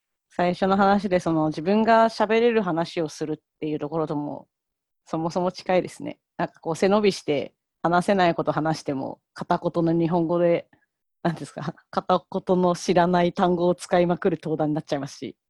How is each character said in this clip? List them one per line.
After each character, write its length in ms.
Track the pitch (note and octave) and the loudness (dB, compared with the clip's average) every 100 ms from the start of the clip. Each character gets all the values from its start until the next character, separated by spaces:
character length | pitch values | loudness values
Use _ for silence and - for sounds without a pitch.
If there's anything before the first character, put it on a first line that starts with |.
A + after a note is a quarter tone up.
| _ _ _ | _ _ _
最 240 | - F3+ | -2 -2
初 140 | F3+ F#3+ | 0 2
の 100 | G3 | 4
話 320 | G3 G3+ F#3+ | 4 4 2
で、 100 | F3+ | 0
そ 140 | F3 | 0
の、 140 | D#3+ D#3 | 0 0
自 140 | D#3 | -2
分 200 | D#3+ G#3+ | 0 2
が 280 | A3 A3+ A3+ | 4 4 4
喋 300 | - G#3 A3 | 2 0 2
れ 120 | A#3+ | 2
る 100 | A3 | 2
話 400 | F3+ D#3+ E3 F3+ | 0 -2 -4 -4
を 80 | D#3 | -6
す 160 | - D3+ | -6 -8
る 80 | |
っ 40 | D3+ _ - | -8 _ -10
て 80 | D#3 | -6
い 80 | D3+ | -6
う 40 | |
と 100 | D3 | -6
こ 100 | E3 | -4
ろ 80 | D#3 | -4
と 80 | D3 | -4
も、 320 | D3 C#3 - _ _ _ _ _ _ | -6 -10 -16 _ _ _ _ _ _
そ 120 | D#3+ | -4
も 120 | E3 | -4
そ 120 | F#3 | -2
も 100 | F3+ | -4
近 260 | - - F#3 | -4 0 0
い 40 | |
で 80 | - | 0
す 140 | - | -6
ね。 160 | - - _ - | -14 -14 _ -8
な 80 | E3+ | -8
ん 20 | |
か 100 | _ | _
こ 120 | E3 | -8
う、 40 | D#3+ | 0
背 120 | G3 | 2
伸 140 | G#3 | 4
び 100 | G#3 | 2
し 120 | - | 0
て、 300 | - C#3+ G2 _ _ _ | -2 -4 -4 _ _ _
話 260 | E3 F3 F3+ | 0 0 2
せ 80 | G3 | 2
な 120 | F3 | 2
い 80 | E3 | 2
こ 80 | |
と 80 | D3+ | -2
話 280 | D3 D#3 D3+ | -2 -2 -4
し 40 | |
て 100 | - | -6
も、 260 | C3+ - - _ | -8 -8 -12 _
片 260 | - - F3 | -10 -4 -2
言 260 | F3 E3+ E3 | -2 -2 0
の 80 | |
日 160 | E3 E3 | 2 2
本 180 | F3 E3 | 0 0
語 120 | F3 | 2
で、 280 | F3 E3+ - _ _ _ _ _ | 2 0 -4 _ _ _ _ _
な 80 | F3 | -6
ん 40 | D#3 | -4
で 100 | D3 | -10
す 80 | |
か、 80 | - | -12
<laughs> 240 | D3+ - _ | -10 -12 _
片 360 | G3+ - F3+ - | -4 0 0 0
言 320 | F#3+ - F#3 | -6 0 2
の 140 | F3+ F3 | 2 0
知 180 | - | 0
ら 140 | F3 F3 | 2 4
な 160 | F3+ | 4
い 100 | F3 | 0
単 220 | - F3+ F3+ | 0 0 2
語 120 | F3 | 0
を 80 | F3 | 0
使 240 | - F3+ | 0 2
い 60 | F3 | 2
ま 120 | F3 | 0
く 120 | G3 | -2
る 100 | E3 | -2
登 160 | E3 D#3 | -4 -2
壇 120 | D3+ | -2
に 40 | D3 | -2
な 60 | |
っ 20 | |
ち 100 | - | -4
ゃ 20 | C#3+ | -8
い 20 | |
ま 80 | C#3 | -8
す 100 | - | -12
し。 180 | A#2 - _ | -14 -14 _